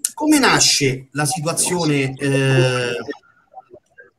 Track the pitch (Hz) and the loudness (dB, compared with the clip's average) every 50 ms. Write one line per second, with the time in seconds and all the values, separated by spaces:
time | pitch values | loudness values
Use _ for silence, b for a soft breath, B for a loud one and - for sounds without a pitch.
0 | - - - - 294 302 311 285 247 202 160 143 - - - - 147 131 131 - | -8 -8 -6 -2 2 2 4 4 4 2 2 4 2 2 2 2 0 0 -2 -4
1 | - - - 143 151 143 - 170 147 165 160 160 - - 180 175 165 156 147 143 | -8 -10 -4 -4 -2 -2 -2 -4 -4 -4 -2 -2 -2 -2 -2 -2 0 0 0 0
2 | 135 135 135 - 143 139 139 139 135 135 135 131 127 127 127 127 123 120 120 117 | 0 -2 -4 -4 -2 0 0 2 2 2 4 4 2 2 0 -2 -2 -4 -4 -6
3 | 117 139 151 - _ _ _ _ _ _ _ - - _ - - _ _ _ - | -8 -10 -12 -14 _ _ _ _ _ _ _ -20 -20 _ -20 -20 _ _ _ -20
4 | - _ _ | -20 _ _